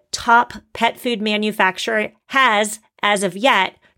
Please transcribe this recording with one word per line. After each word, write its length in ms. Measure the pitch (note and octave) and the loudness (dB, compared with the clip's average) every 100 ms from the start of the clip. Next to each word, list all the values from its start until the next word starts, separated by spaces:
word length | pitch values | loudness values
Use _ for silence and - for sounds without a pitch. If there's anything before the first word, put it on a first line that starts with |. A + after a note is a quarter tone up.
| _ | _
top 400 | - - A#3 - - - | -6 2 4 2 -6 -18
pet 260 | - A3+ - | -2 -2 -2
food 240 | B3 A3+ | -4 -4
manufacturer 920 | G#3+ G#3 G#3+ G#3+ F#3+ F#3 - A3 G#3+ - _ | -2 -2 -2 0 0 0 -4 -4 -4 -10 _
has, 540 | C4+ C4 G#3 G#3+ - _ _ | 2 2 2 0 -4 _ _
as 200 | G#3 G#3 | 0 0
of 140 | G3 F#3 | -2 -2
yet, 400 | C4 G#3 F#3 - _ | 0 2 0 -6 _